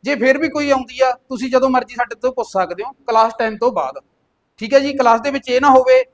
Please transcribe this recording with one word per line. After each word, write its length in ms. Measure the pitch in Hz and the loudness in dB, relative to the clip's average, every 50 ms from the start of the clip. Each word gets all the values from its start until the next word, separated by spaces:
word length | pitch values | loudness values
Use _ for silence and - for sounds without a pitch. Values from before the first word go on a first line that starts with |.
| _ | _
ਜੇ 120 | 214 294 | -6 -4
ਫਿਰ 220 | 240 214 254 269 285 | -2 2 0 2 2
ਵੀ 120 | 311 320 | 0 -4
ਕੋਈ 200 | - 302 294 285 | -2 -4 0 0
ਆਉਂਦੀ 300 | 277 262 254 247 247 254 | 0 0 -2 -8 -2 0
ਆ, 100 | 262 262 247 - _ _ | 0 0 0 -4 _ _
ਤੁਸੀਂ 200 | 262 233 247 262 | -10 -8 -8 -2
ਜਦੋਂ 180 | 240 262 254 269 | 0 0 2 2
ਮਰਜ਼ੀ 260 | 254 254 247 - 247 | 0 0 -2 -4 -6
ਸਾਡੇ 200 | 233 247 240 233 | -6 -6 -6 -6
ਤੋਂ 160 | _ - 254 | _ -6 -6
ਪੁੱਛ 160 | 254 - 226 - | -4 -4 -8 -6
ਸਕਦੇ 360 | - 190 185 160 175 175 214 | -4 -4 -4 -4 -6 -10 -12
ਹੋ 80 | 247 269 _ _ - | -12 -12 _ _ 0
ਕਲਾਸ 260 | 220 220 220 226 220 - | 2 2 2 2 0 -4
ਟੈਨ 180 | 233 220 214 208 | -4 -4 -4 -2
ਤੋਂ 140 | 233 247 | -2 -2
ਬਾਅਦ, 300 | 226 180 147 131 135 139 _ _ _ _ _ _ _ _ _ _ _ _ | -2 -2 -6 -6 -8 -12 _ _ _ _ _ _ _ _ _ _ _ _
ਠੀਕ 140 | 214 226 240 | -8 2 2
ਹੈ 60 | 277 | 2
ਜੀ। 140 | 277 285 277 | 2 2 -2
ਕਲਾਸ 280 | 277 254 240 226 226 | 0 2 2 2 2
ਦੇ 100 | 220 285 | 0 -4
ਵਿੱਚ 180 | 269 277 - - | -6 -6 -4 -2
ਇਹ 120 | 247 254 | -2 0
ਨਾ 80 | 262 285 | 4 4
ਹੋਵੇ 340 | 269 262 254 254 254 262 254 _ | 4 4 6 6 4 4 2 _